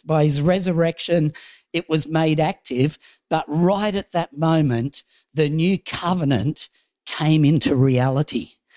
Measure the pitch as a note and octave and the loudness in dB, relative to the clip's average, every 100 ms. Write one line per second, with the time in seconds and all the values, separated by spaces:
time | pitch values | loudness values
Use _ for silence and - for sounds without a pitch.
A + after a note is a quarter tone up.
0 | D#3 D#3 D3+ C#3+ D#3+ F#3+ F3+ E3 E3 - | -2 2 2 2 0 0 0 0 0 -2
1 | - E3+ D3+ - - - _ E3+ E3+ D#3+ | 0 2 0 -4 -14 -18 _ -8 -2 -2
2 | C#3+ D#3+ D#3+ D#3 D#3 - - B2 D3 - | 0 0 2 2 -2 -4 -6 0 0 -2
3 | - - _ D#3+ - D#3 F3 G3+ G#3+ G3 | -14 -20 _ -4 -2 0 0 2 0 -2
4 | - E3+ E3 D3 D#3+ D#3+ D3 A#2 C#3 - | -4 -6 -6 -2 0 2 2 0 -2 -8
5 | - - _ D#3+ D3 D#3 F3+ F#3+ - - | -14 -20 _ -2 0 0 0 -2 -4 -4
6 | F3 F#3 C#3+ A#2 B2+ - - _ _ _ | -2 -2 0 0 -2 -4 -10 _ _ _
7 | - - D#3 D#3 C#3+ D#3+ - C3 C3+ B2 | -10 -2 2 4 4 2 0 2 2 2
8 | C3+ C3+ - - - - _ | 2 0 -2 -4 -8 -16 _